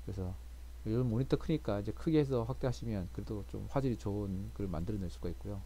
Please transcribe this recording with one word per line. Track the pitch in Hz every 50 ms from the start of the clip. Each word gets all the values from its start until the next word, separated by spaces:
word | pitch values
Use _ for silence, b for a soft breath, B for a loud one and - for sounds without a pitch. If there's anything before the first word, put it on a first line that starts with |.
| -
그래서 | - 98 95 92 90 95 - - - - - - - - - -
요즘 | 110 110 120 131 123
모니터 | 110 117 135 - -
크니까 | - - - 165 - - - 101 101
이제 | 101 110
크게 | - - - 170 156 151
해서 | 147 135 135 120 113
확대하시면 | 113 - - - 127 120 - - 117 110 98 87 -
그래도 | - - 104 - 113 101 98 -
좀 | - 107 101 107
화질이 | - 139 131 131 117 -
좋은 | - 104 101 104 104 98 92 92 101 110 -
걸 | - 101 95
만들어낼 | 82 78 85 95 107 101 92 87
수가 | - - - 87
있고요. | 85 - - 98 101 98 95